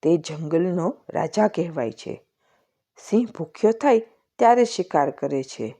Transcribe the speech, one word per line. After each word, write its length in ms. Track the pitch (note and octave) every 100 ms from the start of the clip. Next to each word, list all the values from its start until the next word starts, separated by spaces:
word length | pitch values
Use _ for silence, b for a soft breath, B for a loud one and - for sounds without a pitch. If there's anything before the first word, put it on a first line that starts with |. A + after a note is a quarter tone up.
તે 140 | D#3 E3
જંગલનો 760 | D3+ D#3 D#3 E3 F3+ F3 E3+ C#4+ -
રાજા 380 | - D#3 G#3 G#3+
કહેવાય 440 | - E3+ D#3 A#2
છે. 340 | A2+ - - _ _ _ _ _ _ _ _
સિંહ 320 | - G#3+ A#3
ભૂખ્યો 400 | - D#3+ - G#3+
થાય 260 | A3+ C#4+ A3+ A3+ _ _ _
ત્યારે 260 | A#3 A#3+
શિકાર 460 | A#3 - F3+ D#3+ C#3+
કરે 320 | - C#3 C#3
છે. 340 | C3 - A2